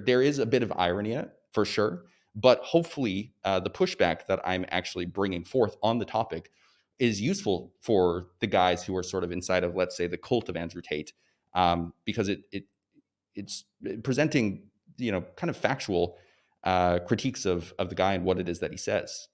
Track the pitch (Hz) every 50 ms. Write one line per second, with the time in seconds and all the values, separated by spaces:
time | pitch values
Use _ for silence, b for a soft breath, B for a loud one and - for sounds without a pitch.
0 | 104 127 123 123 131 147 147 139 120 113 123 123 117 95 - - 90 87 90 101
1 | 104 110 117 147 - - - _ _ _ - 110 101 - - 107 104 120 175 180
2 | b b b b b b - 107 113 127 120 - - - - 170 170 - - 143
3 | 131 107 92 98 110 - _ _ - 98 95 92 90 95 - - 185 180 - -
4 | 95 85 80 - - - 95 92 - 92 92 90 90 - - 92 90 - - 92
5 | 87 90 - 98 101 101 92 85 85 - - 131 110 101 - - - 110 117 120
6 | 101 - - 110 113 - 80 82 - - _ _ _ _ _ _ _ _ _ -
7 | 127 117 107 98 107 165 196 196 - 107 92 85 - - _ _ - - 107 95
8 | 90 87 85 90 90 - _ _ 120 101 104 95 90 92 90 87 - - 92 92
9 | 87 - - 92 90 87 87 90 87 - 92 90 90 87 85 92 90 90 - -
10 | 87 85 87 - - - 127 117 - - 85 82 85 80 - 90 - - 76 76
11 | 76 - - _ _ _ _ _ _ _ - 90 90 87 85 85 85 85 - _
12 | _ 110 98 113 101 98 95 - - _ - 101 98 _ _ _ _ _ _ _
13 | _ _ _ _ _ _ _ 101 104 - - - - _ _ _ - - - 113
14 | - 135 123 135 151 151 156 139 110 101 95 - - _ _ _ _ - _ -
15 | 127 113 98 90 85 - - - 180 147 - - - 104 147 - - - 95 87
16 | 87 90 b b b b b b b b b b - 92 92 90 90 90 87 87
17 | 87 - 117 104 - 131 - - - 95 87 85 82 - - - 92 90 92 95
18 | 92 98 98 90 87 92 92 92 87 87 85 - - 76 - - - 104 104 90
19 | - - - - - -